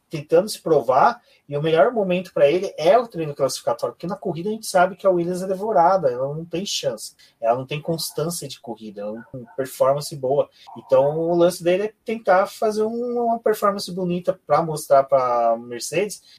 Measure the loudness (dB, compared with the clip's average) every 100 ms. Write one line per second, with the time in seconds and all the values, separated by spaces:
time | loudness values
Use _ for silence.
0 | _ -12 0 2 2 -4 0 2 4 4
1 | 4 2 _ _ -10 -4 0 4 4 2
2 | 0 -2 -2 2 2 4 -2 0 4 4
3 | 2 -4 -8 -2 -2 -2 -4 -4 -6 -6
4 | -8 -6 -6 -6 -6 -8 -2 2 2 2
5 | 0 2 0 -4 -4 -4 0 4 4 4
6 | 2 0 -4 -6 -8 -6 -6 -4 -4 -6
7 | -10 -18 _ _ 0 0 -2 -8 -6 -6
8 | -6 -6 -6 -6 -10 -14 -14 -14 -14 -10
9 | -10 -10 -12 -16 -12 -8 -8 0 2 2
10 | -4 -6 0 0 0 _ -20 -20 2 4
11 | 4 2 0 4 4 2 0 0 -2 -8
12 | -8 -4 2 2 2 -2 -2 0 -2 -2
13 | -4 -2 -2 0 0 0 0 -2 -6 -6
14 | -4 -2 -4 -6 0 0 0 -6 2 4
15 | 4 2 2 2 0 0 -4 -10 -6 -4
16 | -4 -6 _